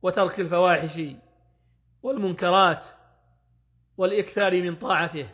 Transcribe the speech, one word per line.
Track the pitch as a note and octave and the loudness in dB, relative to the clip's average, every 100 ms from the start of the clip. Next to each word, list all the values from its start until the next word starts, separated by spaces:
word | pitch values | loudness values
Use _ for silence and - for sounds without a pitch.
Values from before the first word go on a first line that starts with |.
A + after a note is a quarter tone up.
وترك | F#3 F3+ F#3 F#3+ | -2 0 0 0
الفواحش | F3 F3 F3+ E3+ D#3+ D#3+ D3+ - _ _ _ _ _ _ _ _ | -2 2 4 4 0 -8 -10 -12 _ _ _ _ _ _ _ _
والمنكرات | A#3+ C4+ G3 F3 F3+ F#3 F#3+ D#3+ - - _ _ _ _ _ _ _ _ _ - | -6 -4 -4 -2 2 4 4 2 -8 -20 _ _ _ _ _ _ _ _ _ -2
والإكثار | F#3 - G3+ - G3 F3+ | 0 0 -2 0 2 2
من | F3+ E3 | 0 -6
طاعته | - F3 E3 D#3+ B2 | -2 0 0 -6 -12